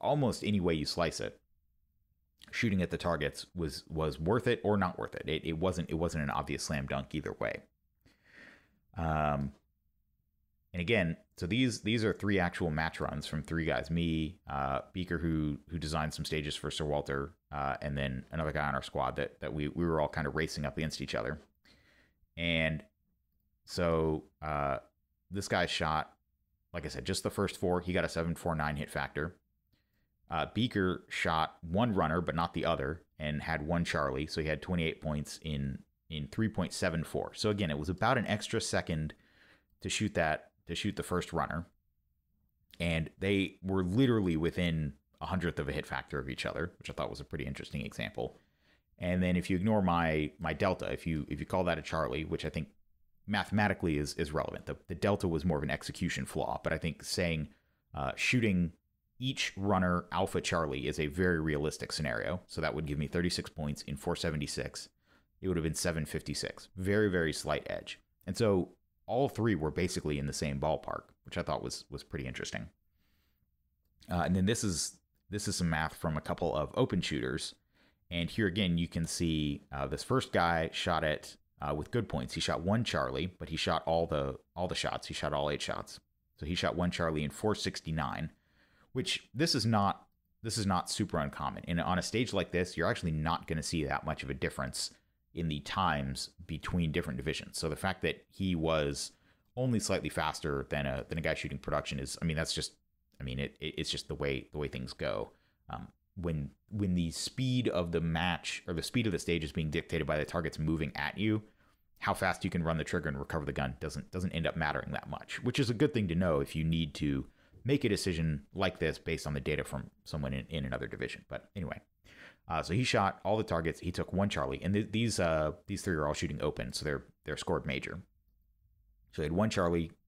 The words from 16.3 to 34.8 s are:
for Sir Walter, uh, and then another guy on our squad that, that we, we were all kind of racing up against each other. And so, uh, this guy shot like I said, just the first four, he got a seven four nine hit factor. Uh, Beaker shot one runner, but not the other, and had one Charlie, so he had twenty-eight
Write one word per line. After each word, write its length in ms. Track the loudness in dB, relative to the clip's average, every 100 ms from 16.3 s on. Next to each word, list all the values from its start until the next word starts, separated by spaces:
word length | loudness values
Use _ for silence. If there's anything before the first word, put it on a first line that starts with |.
| -2 -2 -4
for 160 | -4
Sir 120 | -2
Walter, 500 | 0 0 -2 -4 -4 -10 -10
uh, 240 | -4 -2 -2
and 140 | -4 -2
then 280 | -2 -4 -6
another 200 | -4 -2
guy 140 | 0 -2
on 80 |
our 80 | -2
squad 320 | -4 -2 -2 -2
that, 240 | -4 -6
that 120 | -6
we, 160 | -2 -2
we 160 | 0
were 160 | 2 4
all 80 | 2
kind 180 | 0 -2
of 80 |
racing 300 | 0 -2 -2
up 120 | -4 -2
against 240 | -4 -4
each 140 | -4
other. 260 | -2 -2 -6 -10 _ _ -20 _ _ _ _ _ -2
And 460 | 2 4 4 0 -6 _ _ _ _ _ _ _
so, 600 | -8 0 4 4 4 0 -4 -10
uh, 360 | -4 0 0 -2 -6 _ _ _ -8
this 160 | -6 0
guy 200 | 2 2
shot 460 | 2 2 2 -2 _ _ _ _ _ _
like 140 | -8 -6
I 20 |
said, 160 | -4
just 180 | -2 -2
the 80 | 0
first 260 | 0 0 0
four, 240 | 2 2
he 120 | 2
got 120 | 0
a 40 | 2
seven 260 | 0 0
four 200 | 0 -2
nine 220 | 0 0 -2
hit 140 | -4
factor. 460 | -4 -4 -2 -4 -6 _ _ _ _ _ _ _ _ -4
Uh, 160 | -2 0
Beaker 500 | 0 2 4 2 2 -4
shot 480 | -2 2 2 0 -4
one 340 | -2 2 4
runner, 260 | 4 4 2
but 160 | 2 0
not 180 | 0
the 100 | 0
other, 380 | 0 2 0 -4 -10 -6
and 240 | -4 -2
had 240 | -2 -2 0
one 180 | 2
Charlie, 440 | 2 2 2 0 -2
so 120 | -2
he 60 | 0
had 160 | -2
twenty-eight 400 | 0 0